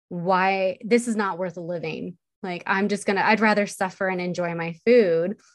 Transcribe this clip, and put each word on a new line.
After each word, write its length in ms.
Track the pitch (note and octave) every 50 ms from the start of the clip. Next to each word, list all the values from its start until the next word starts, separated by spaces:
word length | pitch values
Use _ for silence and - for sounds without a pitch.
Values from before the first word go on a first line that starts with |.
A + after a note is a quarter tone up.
| _ -
"Why? 720 | F3+ F3 E3 F#3 F#3+ F3+ F#3+ F#3+ F#3+ F#3+ F#3+ F#3+ F3+ - A3+
This 260 | F#3+ A#3 A#3+ A#3+ A#3+
is 80 | G#3+
not 220 | G#3+ G#3 F#3+ E3 E3
worth 180 | F#3 F3 E3+
a 40 | F3+
living. 560 | E3+ E3 F3 E3 D#3+ D#3+ D3+ - E3+ F3+ F3 - _ _ _ _ -
Like, 200 | F#3 F3 F3 -
I'm 220 | - G3 F#3+ G3+ G3+
just 180 | G#3 G3 -
gonna, 160 | - G3 F#3+ C#3
I'd 180 | - A3 G#3
rather 260 | A3 G#3+ G#3 G3+ G3+
suffer 420 | G3 - - G3 F#3 - - G3 F#3+
and 120 | F3+ F3
enjoy 340 | F3+ F3+ E3+ F3 F3 E3+ E3
my 180 | E3+ E3 E3 E3 - _
food 540 | A#3 B3 B3 G#3+ F3 E3 E3 E3+ G3 A3 - _ _